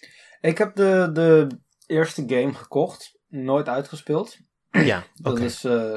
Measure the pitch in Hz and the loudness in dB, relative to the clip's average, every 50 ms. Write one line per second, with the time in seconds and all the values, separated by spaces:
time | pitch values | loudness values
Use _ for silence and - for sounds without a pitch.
0 | - - - - - - - _ - 160 160 - 214 196 - 196 196 190 190 185 | -20 -20 -20 -20 -20 -20 -14 _ -2 -2 0 0 -2 -2 0 0 2 4 4 4
1 | 180 170 156 160 165 165 160 156 147 139 123 - _ _ _ _ _ - 160 156 | 2 0 0 2 6 6 6 6 6 2 -2 -10 _ _ _ _ _ -4 -2 0
2 | 160 160 - - 143 113 131 123 127 139 131 - - - - 139 165 180 - - | 0 -2 -4 -6 -6 -2 -2 0 0 -2 -4 -8 -12 -6 -2 -2 -2 -2 -4 -12
3 | - - _ _ _ _ - 139 131 131 135 147 147 - - 165 165 - - 156 | -20 -20 _ _ _ _ -12 -8 -4 -2 -2 0 0 -2 -4 -6 -6 -8 -12 -12
4 | - - 151 165 220 - - - _ _ _ _ _ _ - 202 156 131 104 87 | -6 -4 -4 -4 -4 -6 -12 -20 _ _ _ _ _ _ 0 2 2 2 0 -2
5 | 90 - _ - - 127 123 117 120 120 - - - 127 120 117 113 110 110 | -6 -12 _ -8 -6 -4 -4 -2 -4 -4 -6 -6 -2 -2 0 0 -2 -4 -6